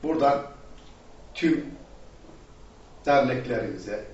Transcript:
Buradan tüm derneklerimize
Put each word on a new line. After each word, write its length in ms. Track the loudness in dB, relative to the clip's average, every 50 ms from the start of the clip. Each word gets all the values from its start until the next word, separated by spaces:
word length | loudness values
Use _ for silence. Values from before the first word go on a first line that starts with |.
| -2
Buradan 400 | 0 0 4 4 4 4 4 0 -6 -14 -18 -18 -18 -18 -18 -18 -20 -20 -20 -20 -20 -20 -20 -20 -16 -8
tüm 320 | 0 2 2 2 2 0 -6 -12 -14 -18 -20 -20 -20 -20 -20 -20 -20 -20 -20 -20 -20 -20 -20 -20 -20 -20 -20 -20 -20 -20 -20 -20 -10 2
derneklerimize 960 | 4 6 6 6 4 0 -2 -4 -4 -4 -4 -4 -4 -6 -8 -8 -8 -8 -8 -10 -12